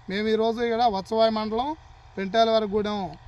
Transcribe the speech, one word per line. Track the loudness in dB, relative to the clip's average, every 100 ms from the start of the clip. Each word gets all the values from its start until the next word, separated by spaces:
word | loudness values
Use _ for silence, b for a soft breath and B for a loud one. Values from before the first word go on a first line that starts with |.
| -8
మేము | -2 0
ఈరోజు | 2 2 0
ఇక్కడ | -2 2
వత్సవాయి | 2 0 -2 2 2
మండలం | 2 -2 -4 -4 -6 -12 -20 -16 -8
పెంటాలవారిగూడెం | -2 2 4 4 2 -2 -2 -4 -8 -12